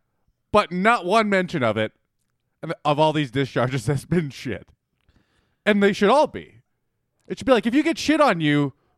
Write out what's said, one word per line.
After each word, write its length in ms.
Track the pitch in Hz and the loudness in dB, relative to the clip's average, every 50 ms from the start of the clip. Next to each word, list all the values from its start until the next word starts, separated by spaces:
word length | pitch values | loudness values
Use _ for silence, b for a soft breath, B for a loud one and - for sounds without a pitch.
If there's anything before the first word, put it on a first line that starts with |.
| _ _ _ _ _ _ _ _ _ _ | _ _ _ _ _ _ _ _ _ _
But 220 | - 208 202 - 170 | 0 0 0 0 -4
not 320 | 180 185 220 240 226 170 | 0 2 2 2 2 0
one 240 | 175 196 226 220 208 | 0 2 2 2 2
mention 340 | 202 190 180 170 - 160 127 | 0 0 -2 -2 -2 -2 0
of 140 | 113 104 110 | 0 0 0
it, 160 | 110 110 - _ _ _ _ _ _ _ _ _ _ _ _ _ - 156 165 - _ | -2 -4 -6 _ _ _ _ _ _ _ _ _ _ _ _ _ -12 -12 -12 -6 _
of 160 | 147 147 147 | -2 2 2
all 140 | 156 156 147 | 2 2 2
these 180 | 156 151 127 | 0 -4 -4
discharges 560 | 110 135 135 131 - 143 117 120 127 135 - - | -2 -4 -4 -2 -2 -2 -2 -2 -2 -4 -2 -2
<laughs> 0 | |
has 160 | 147 131 - | -4 -4 -4
been 260 | - 165 180 165 139 | -2 -2 -2 -2 -4
shit. 360 | - - - 139 98 85 - _ _ _ _ _ _ _ _ _ _ _ _ _ _ _ _ _ _ _ _ | -10 -12 -10 -10 -10 -10 -12 _ _ _ _ _ _ _ _ _ _ _ _ _ _ _ _ _ _ _ _
And 160 | 196 214 208 202 | 0 0 2 2
they 100 | 202 208 | 2 2
should 160 | - 208 190 | 2 2 2
all 180 | 233 285 311 190 | 4 4 2 0
be. 340 | - 101 78 - _ 113 _ _ _ _ _ _ _ _ _ _ _ _ _ _ | -4 -10 -14 -16 _ -20 _ _ _ _ _ _ _ _ _ _ _ _ _ _
It 100 | 190 - | -14 -8
should 80 | - 262 | 0 2
be 40 | 262 | 2
like, 120 | 226 - | 2 2
if 80 | 240 226 | 0 0
you 80 | 285 302 | 0 0
get 140 | 320 320 - | 0 -2 -4
shit 240 | - - 302 311 | -2 -2 2 2
on 180 | 294 269 202 165 | 4 2 2 0
you, 320 | 160 147 147 147 143 139 - _ _ _ _ | 0 0 0 0 0 -2 -6 _ _ _ _